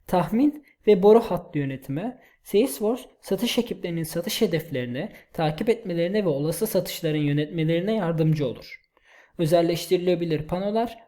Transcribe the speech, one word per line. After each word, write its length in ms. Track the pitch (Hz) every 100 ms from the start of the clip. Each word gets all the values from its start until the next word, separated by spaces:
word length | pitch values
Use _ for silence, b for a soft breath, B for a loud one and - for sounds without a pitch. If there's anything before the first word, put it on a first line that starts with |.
| -
Tahmin 580 | 180 151 220 294 - b b -
ve 160 | 202
boru 180 | 208 226
hattı 380 | 226 180 - 151
yönetimi. 600 | 135 131 - 143 226 247 b b
Salesforce 600 | - 202 269 - 214 240 - _
satış 380 | - 185 233 -
ekiplerinin 440 | 233 185 175 170
satış 380 | 160 170 214 -
hedeflerini 680 | 214 165 - 131 123 123 214 B B
takip 360 | - 156 156 226
etmelerine 560 | 214 190 170 170 214
ve 40 | 185
olası 380 | 139 156 165 220
satışların 520 | 190 180 - 160 151
yönetmelerine 760 | 147 143 151 175 156 165 196
yardımcı 520 | 220 170 165 160 156 147
olur. 340 | 107 - - _ _ b b b -
Özelleştirilebilir 1080 | 160 170 170 165 - 185 180 175 170 151 156
panolar 520 | 180 202 220 233 -